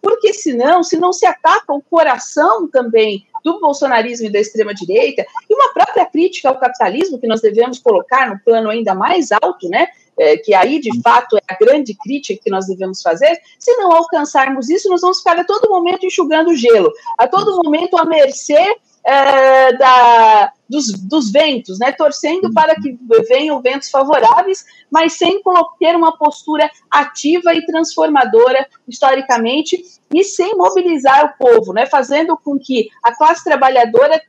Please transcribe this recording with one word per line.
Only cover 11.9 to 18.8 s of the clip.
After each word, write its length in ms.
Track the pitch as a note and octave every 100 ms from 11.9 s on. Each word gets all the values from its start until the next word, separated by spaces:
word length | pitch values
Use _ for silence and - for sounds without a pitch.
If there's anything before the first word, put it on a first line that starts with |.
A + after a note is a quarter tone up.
crítica 460 | G3+ - C#4 C#4+ G3
que 80 | -
nós 160 | F#3+ F#3+
devemos 360 | F#3 F#3+ F#3+
fazer, 380 | F3+ E3+ D4 E4+ _ _
se 160 | - B4
não 140 | F#4+
alcançarmos 760 | E4 E4+ E4 D4 C#4+ C4+ C4+ A#3+
isso, 180 | F4+ G4
nós 120 | F4+
vamos 180 | F4+ F#4
ficar 200 | - E4+
a 60 |
todo 240 | F4 G#4 A#4
momento 380 | F#4+ E4+ F#4 F#4
enxugando 480 | - D#4 D#4 E4
gelo, 380 | D#4+ A#3 A3+ E3+ - - A#5
a 80 | B3
todo 340 | F#4+ G#4+ F#4
momento 340 | E4 D4+ F#4 F4+
à 60 |
mercê, 720 | D#4+ D#4+ C4+ C4+ - D4 F#4+ A4+